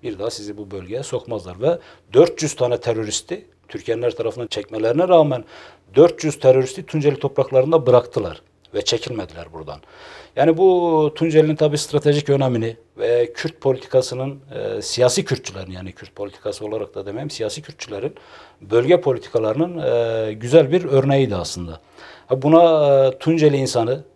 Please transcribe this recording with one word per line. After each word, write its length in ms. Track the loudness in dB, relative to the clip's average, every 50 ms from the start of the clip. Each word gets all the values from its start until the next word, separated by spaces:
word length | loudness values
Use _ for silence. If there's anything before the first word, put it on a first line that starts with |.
| -10
Bir 160 | -12 -10 -8
daha 100 | -8 -8
sizi 280 | -8 -10 -14 -14 -14
bu 140 | -14 -16 -14
bölgeye 320 | -14 -16 -14 -10 -10 -10 -10
sokmazlar." 580 | -8 -10 -10 -8 -8 -12 -10 -10 -12 -12 -4
Ve 160 | -2 -2 -2 -2 -8 -20 -20 _ _ _ 4
dört 300 | 6 6 6 4 -4 -8
yüz 120 | -8 -4
tane 220 | -2 -2 -2 -2
teröristi 680 | -2 -2 -4 -4 -4 -4 -6 -8 -8 -8 -10 -14 -14 -14 _ _ _ _
Türkiye'liler 440 | _ -16 -14 -8 -6 -6 -4 -4 -6
tarafından 360 | -4 -4 -8 -8 -8 -8 -12
çekmelerine 600 | -10 -8 -10 -10 -8 -8 -4 -2 0 2 0 2
rağmen 360 | 4 6 6 6 4 0 -6 -8 -14 -20 -20 -20 -20 -20 _ _ _ 6
dört 280 | 6 6 6 6 0 -6
yüz 160 | -6 -6 2
teröristi 460 | 4 4 6 6 2 -2 -6 -12 -14
Tunceli 340 | -6 -4 0 0 0 0 0
topraklarında 680 | -6 -4 -2 -2 -4 2 2 2 2 4 2 2 4
bıraktılar 560 | 6 4 4 4 2 -6 -6 -6 -6 -10 -14 _ _ _ _ _ _ -10
ve 80 | -6
çekilmediler 720 | -4 -4 -4 -4 -6 -8 -10 -10 -10 -12 -14 -18 -18 -16 -16
buradan. 260 | -18 -16 -16 -16 -18 _ _ -20 -20 -20 -20 -20 -20 -20 _ _
Yani 220 | 2 2 2 4
bu 540 | 6 4 4 4 4 2 2 2 2 2 0 0
Tunceli'nin 400 | -2 -2 2 4 4 4 4 2
tabii 220 | 0 0 0 0
stratejik 520 | -2 -6 -2 -4 0 2 2 0 0 0 0
önemini 480 | 0 0 0 0 0 -2 -4 -4 -8 -12 _ _ _
ve 360 | -6 -2 0 2 0 0 -2 -4
Kürt 280 | -10 -10 -10 -10 _
politikasının, 760 | -2 -2 -2 -2 -4 0 0 0 0 0 -6 -8 -8 -8 -10 -12 -18 -16 -12
e, 260 | -10 -8 -8 -8 -8
siyasi 440 | -8 -8 0 2 2 2 2 0 -2
Kürtçülerin, 460 | -2 -4 -6 -6 -14 -14 -14 -14 -12
yani 200 | -14 -14 -14 -16
Kürt 240 | -16 -18 -20 -20 _
politikası 500 | -12 -12 -12 -12 -10 _ -10 -8 -8 -8
olarak 300 | -8 -6 -8 -8 -8 -10
da 100 | -12 -12
demeyeyim, 240 | -10 -10 -10 -10 -10
siyasi 320 | -8 -8 -8 -8 -8 -10
Kürtçülerin 540 | -16 -18 -18 _ -16 -12 -10 -8 -8 -10 -10 -12 -20 -20 -20 -20 -20 -20 _ _
bölge 400 | -8 0 0 2 4 4 2 2
politikalarının, 760 | 4 0 -4 -4 -6 -4 -4 -2 -2 -2 -2 -2 -4 -4 -4
e, 560 | -6 -4 -2 0 0 -2 -2 -2 -4 -4 -6 -8
güzel 380 | -8 -6 4 4 4 6 6
bir 140 | 0 -2 0
örneğiydi 500 | 2 2 2 2 2 2 2 2 0 -2
aslında. 440 | -6 -6 -8 -8 -10 -10 -12 -12 -16 _ _ _ -20 -20 -20 -20 -20 _
Ha, 140 | _ -4 -2
buna, 460 | 2 4 6 6 6 6 4 4 4 4 4 4 4
e, 100 | 2 0
Tunceli 400 | -2 -2 0 0 4 4 4 4
insanı 460 | 2 -2 -2 -2 -2 -2 -2 -4 -6 -8 _ _